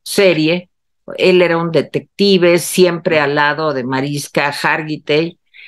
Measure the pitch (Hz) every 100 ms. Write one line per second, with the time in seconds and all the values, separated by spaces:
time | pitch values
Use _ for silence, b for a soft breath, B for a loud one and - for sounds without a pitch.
0 | - - 190 156 156 180 185 _ _ _
1 | - - 185 180 170 170 170 160 - 151
2 | - - 202 190 175 175 - - 180 170
3 | 170 156 139 147 147 147 156 135 123 135
4 | 143 143 - 160 143 139 156 156 156 151
5 | - 147 165 - _ b